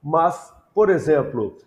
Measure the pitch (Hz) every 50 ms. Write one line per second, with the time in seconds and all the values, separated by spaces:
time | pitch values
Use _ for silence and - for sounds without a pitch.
0 | - 147 156 165 165 175 175 - - - _ _ _ _ _ 196 214 196 190 160
1 | - 156 156 143 127 - - 120 107 95 - - _